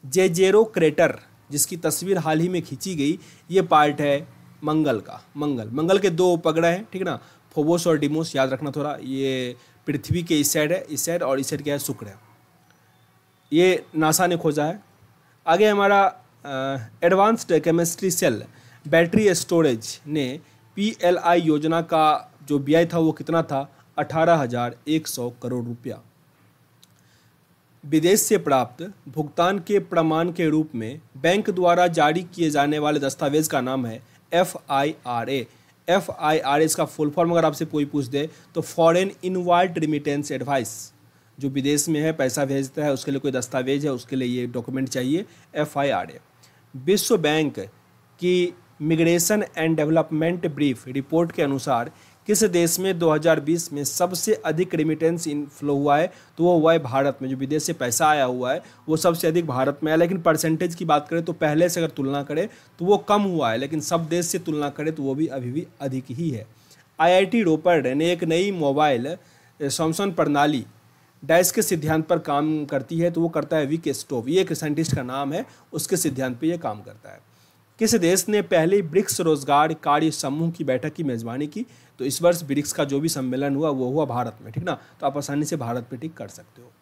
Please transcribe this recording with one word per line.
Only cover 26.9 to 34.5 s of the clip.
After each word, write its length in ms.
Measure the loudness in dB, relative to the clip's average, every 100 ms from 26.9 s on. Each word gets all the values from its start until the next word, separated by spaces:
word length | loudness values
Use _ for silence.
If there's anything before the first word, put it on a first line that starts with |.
| _ _ _ _ _ _ _ _ _
विदेश 380 | -2 2 4 2
से 160 | 2 0
प्राप्त 460 | 2 0 0 -6 -16 -16 -12
भुगतान 500 | -8 -6 0 0 0
के 200 | 0 0
प्रमाण 500 | 2 0 2 2 0
के 160 | 0 0
रूप 200 | 0 -2 -4
में 240 | -8 -10 _ -2
बैंक 320 | 2 2 0
द्वारा 380 | 0 2 4 4
जारी 340 | 4 2 2 -4
किए 240 | -2 0
जाने 300 | 2 0 0
वाले 200 | 0 0
दस्तावेज 480 | -2 -2 0 0 0
का 140 | -2
नाम 240 | -2 -4 -4
है 160 | -8 -16 _ _
एफ़आईआरए। 1120 | 0 0